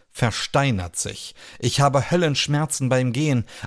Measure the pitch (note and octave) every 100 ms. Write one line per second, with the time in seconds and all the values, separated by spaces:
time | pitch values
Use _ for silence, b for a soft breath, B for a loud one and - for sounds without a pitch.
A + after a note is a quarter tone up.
0 | b - A#2+ - - D3 C#3 G#2 E2+ -
1 | G#2 G2+ - B B B A#2+ - C#3+ C3+
2 | - F3 E3 C3+ - D3 D#3 - C3 B2+
3 | B2+ A#2+ D#3 B2 - B